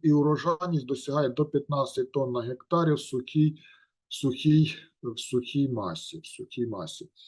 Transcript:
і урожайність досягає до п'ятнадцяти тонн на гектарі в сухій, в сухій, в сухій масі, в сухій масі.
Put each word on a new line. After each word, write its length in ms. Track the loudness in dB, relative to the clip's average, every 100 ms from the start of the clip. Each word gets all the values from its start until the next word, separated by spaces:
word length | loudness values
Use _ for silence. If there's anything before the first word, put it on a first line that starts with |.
і 100 | 4
урожайність 720 | 6 6 2 0 -2 0 -2 -2
досягає 440 | -4 -2 0 0
до 160 | 0 0
п'ятнадцяти 640 | 0 0 -2 0 -2 -2
тонн 240 | -2 -2
на 100 | -2
гектарі 520 | -4 -8 -2 2 2
в 60 | 0
сухій, 600 | -2 -6 -2 4 4 2 _ _ _ _ _
в 60 |
сухій, 640 | -6 -4 0 4 6 4 0 -18 _
в 160 | -10 -10
сухій 500 | -4 -4 -2 -2 -2
масі, 500 | -2 -4 -6 -10 -16
в 60 | -16
сухій 420 | -16 -12 -6 -6
масі. 420 | -6 -10 -12 -18 _